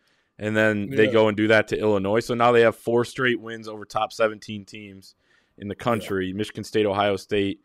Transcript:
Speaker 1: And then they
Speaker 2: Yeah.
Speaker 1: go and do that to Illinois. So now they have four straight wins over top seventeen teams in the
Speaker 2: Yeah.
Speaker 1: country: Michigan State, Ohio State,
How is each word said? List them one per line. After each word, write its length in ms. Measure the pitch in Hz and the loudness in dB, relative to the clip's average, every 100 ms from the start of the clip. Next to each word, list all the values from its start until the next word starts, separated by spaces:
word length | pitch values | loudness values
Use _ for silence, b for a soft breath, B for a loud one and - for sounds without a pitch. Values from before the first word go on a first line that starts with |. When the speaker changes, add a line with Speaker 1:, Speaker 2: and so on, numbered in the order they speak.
| _ _ _ - | _ _ _ -10
Speaker 1:
And 160 | 107 110 | -4 0
then 340 | 110 104 101 | 2 0 -2
they 160 | 110 107 | 2 2
Speaker 2:
Yeah. 60 | |
Speaker 1:
go 160 | 110 110 | 4 2
and 80 | 104 | 2
do 120 | 107 | 2
that 200 | 110 104 | 2 2
to 100 | 107 | -2
Illinois. 420 | 107 101 95 110 | 0 0 0 -2
So 140 | 117 | -2
now 180 | 117 120 | 0 4
they 80 | 120 | 6
have 160 | 113 - | 4 2
four 280 | - 117 117 | -2 0 -2
straight 340 | - 127 120 | -2 -2 -2
wins 260 | 113 113 110 | -6 -14 -14
over 160 | 107 101 | -16 -10
top 260 | 110 107 | -6 -6
seventeen 520 | - 110 107 - 107 98 | 0 -2 -2 -10 -14 -14
teams 480 | 110 104 95 - _ _ _ _ _ | -18 -18 -20 -20 _ _ _ _ _
in 120 | 101 | -10
the 60 | 95 | -4
Speaker 2:
Yeah. 40 | |
Speaker 1:
country: 480 | 123 117 - 95 92 | -2 -2 -2 -4 -2
Michigan 300 | 95 104 - | -4 -6 -8
State, 200 | 104 110 | -4 0
Ohio 320 | 104 98 104 95 | 0 2 0 -2
State, 440 | - 104 98 - | -2 -2 -2 -4